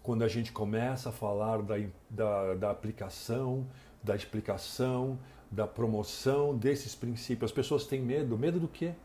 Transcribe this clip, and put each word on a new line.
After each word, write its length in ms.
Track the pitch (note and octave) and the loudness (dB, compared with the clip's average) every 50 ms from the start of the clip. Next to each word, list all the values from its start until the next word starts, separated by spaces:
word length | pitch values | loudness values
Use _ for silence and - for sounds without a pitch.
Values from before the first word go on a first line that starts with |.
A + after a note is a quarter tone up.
quando 220 | - - A#2 A2+ A2+ | 0 0 2 4 4
a 40 | |
gente 240 | A2 G2 A#2+ A2+ - | 4 2 2 -2 -2
começa 580 | - - G#2+ G2+ G#2+ A2 A#2 B2+ C3 C3 - B2 | -2 -2 -2 0 0 0 0 0 -2 -4 -4 -6
a 20 | |
falar 500 | A2+ - A2 G#2 G2+ G2+ G#2+ A2 A2+ G#2+ | -6 -2 -2 0 0 2 2 2 2 0
da, 140 | G#2 G2 G#2+ G#2 G#2 G2 F2 - - - | 0 0 0 -2 -2 -4 -6 -12 -14 -10
da, 460 | G#2+ G#2 A2 G#2+ G#2 G2 G2 F#2+ F#2 | -2 0 2 4 4 2 2 2 2
da 160 | F#2 G#2+ G#2 | 2 2 0
aplicação, 960 | G2+ - - G#2+ G#2+ - G2+ F#2 - - - - A#2 B2+ C3 B2+ B2+ C3 C3 C3 - - - - - - | 0 0 -2 -6 -6 -6 -8 -8 -8 -10 -4 -2 -2 0 0 0 0 -2 -2 -6 -10 -16 -20 -20 -18 -6
da 140 | - G#2 G2+ | -2 0 0
explicação, 1040 | G#2 - - - G#2+ - - G2 F#2+ - - - - B2+ B2+ B2+ B2 B2+ C3+ C3 B2+ - - - - - - | 0 -2 -4 -4 -4 -2 -2 -2 -2 -4 -8 -2 0 0 2 2 2 0 -2 -2 -6 -8 -14 -20 -20 -12 -6
da 160 | G2+ G2+ G#2+ | 0 0 0
promoção 880 | G#2 - - A#2 A2+ A2 G#2+ G#2 - - - - C3 C#3 C#3+ D3 D3 C#3+ | 0 0 0 0 2 2 0 -2 -4 -6 0 2 4 4 6 4 4 2
desses 380 | A#2 A2 C#3 C#3+ - - A#2 - | 4 4 4 2 2 -2 -8 -8
princípios. 560 | - - A#2+ B2 A#2 - - B2 A#2 B2 A2 | -4 -4 -4 -4 -4 -2 -2 0 0 0 0
As 40 | - | 2
pessoas 300 | C#3 B2+ - D3+ C#3+ D3 | 0 2 2 2 0 2
têm 160 | - C#3 C3+ | 0 -2 0
medo. 360 | B2+ A#2+ B2+ D3+ D3+ B2 A#2 | 0 0 0 0 2 2 0
Medo 220 | G#2+ C3 E3 E3+ F3+ | 2 2 2 2 2
do 80 | E3 | 0
quê? 260 | D#3 - - E3 E3+ E3+ - | -2 -2 -4 -4 -4 -4 -8